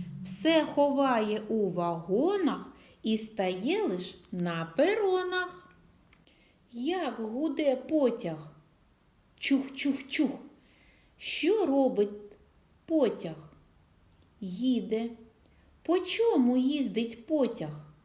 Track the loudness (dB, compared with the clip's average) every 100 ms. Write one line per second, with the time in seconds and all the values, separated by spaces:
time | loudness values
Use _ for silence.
0 | -10 -12 -12 -2 2 4 2 2 2 4
1 | 2 2 0 -2 -2 0 0 0 -2 -4
2 | -2 2 2 2 0 -2 -8 -20 -20 -8
3 | -2 -2 -2 -4 -2 -2 -2 0 0 -2
4 | -6 -14 -10 -4 -2 -2 -2 2 4 4
5 | 2 0 0 -2 -4 -8 -20 -20 -20 _
6 | _ _ _ _ _ _ _ -6 -4 -2
7 | -4 -6 -6 -4 -2 0 2 0 0 2
8 | 2 0 -4 -8 -12 -20 _ _ _ _
9 | _ _ _ _ 0 0 0 -4 -2 -2
10 | -4 0 0 -2 -14 -20 _ _ _ _
11 | _ _ -10 -2 2 2 2 4 4 2
12 | 0 -2 -16 -20 _ _ _ _ 0 2
13 | 2 0 -8 -12 -16 -20 _ _ _ _
14 | _ _ _ _ -10 -2 0 0 0 -2
15 | -2 -8 -20 _ _ _ _ _ 0 0
16 | 0 0 4 4 4 4 2 0 0 -2
17 | -4 -6 -2 2 2 0 -8 -10 -16 -20